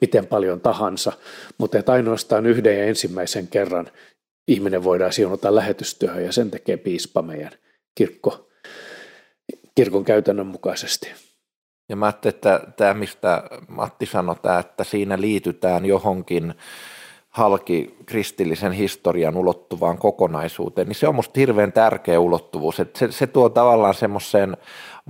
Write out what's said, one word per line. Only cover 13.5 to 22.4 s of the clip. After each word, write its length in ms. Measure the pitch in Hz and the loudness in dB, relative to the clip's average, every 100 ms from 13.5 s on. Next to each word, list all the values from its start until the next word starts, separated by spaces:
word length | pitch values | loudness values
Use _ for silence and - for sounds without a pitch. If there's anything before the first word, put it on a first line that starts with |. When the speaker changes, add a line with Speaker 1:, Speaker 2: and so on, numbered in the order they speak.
| - - | -16 -16
Speaker 2:
Matti 380 | - 107 - - | -8 -8 -6 -6
sanoi, 300 | 101 90 87 | -4 -2 -2
tää, 240 | - 90 | 0 0
että 240 | 87 - | -2 -8
siinä 380 | 95 104 98 95 | -4 -4 -2 -2
liitytään 640 | 104 101 90 - 92 87 95 | 0 -2 -2 -2 0 0 2
johonkin 680 | 95 104 92 90 85 82 80 - - - - - - _ - | 2 0 -2 -4 -4 -4 -8 -16 -20 -20 -20 -20 -20 _ 0
halki 580 | 107 98 - 85 50 - - | 2 2 0 -2 -2 -10 -6
kristillisen 640 | 113 98 - 87 82 101 | -4 -4 -4 -2 -2 -2
historian 680 | 95 98 - 87 87 80 85 | -2 -2 -2 -2 0 0 0
ulottuvaan 600 | 90 85 - 87 85 85 | 0 -2 -6 -4 -2 0
kokonaisuuteen, 920 | 107 - 92 78 82 - - - 90 | 0 2 0 0 -6 -6 -6 -4 -4
niin 80 | 107 | 0
se 120 | 151 | 0
on 80 | 131 | 0
musta 240 | - 131 | -2 0
hirveän 320 | 131 104 104 | 2 4 2
tärkeä 480 | 110 113 - - 85 | 4 4 2 2 4
ulottuvuus. 600 | 87 85 | 4 2